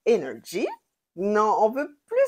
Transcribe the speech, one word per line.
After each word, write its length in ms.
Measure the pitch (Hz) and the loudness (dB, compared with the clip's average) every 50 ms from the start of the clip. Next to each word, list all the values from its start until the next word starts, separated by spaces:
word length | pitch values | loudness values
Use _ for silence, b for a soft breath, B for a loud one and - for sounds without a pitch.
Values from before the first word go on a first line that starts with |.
| - 202 | 0 2
energy ? 560 | 233 190 147 131 113 117 - - - 180 277 - 932 960 _ _ _ _ _ _ - | 2 2 0 -4 -10 -12 -12 -8 -6 -4 -4 -4 -6 -8 _ _ _ _ _ _ -10
Non, 420 | 165 185 202 208 214 214 220 196 160 | -6 -2 0 2 2 2 2 2 2
on 100 | 208 220 | 2 0
veut 260 | 233 269 294 285 294 _ _ - | 0 -2 -6 -8 -10 _ _ -4
plus 100 | 440 494 554 | 0 0 0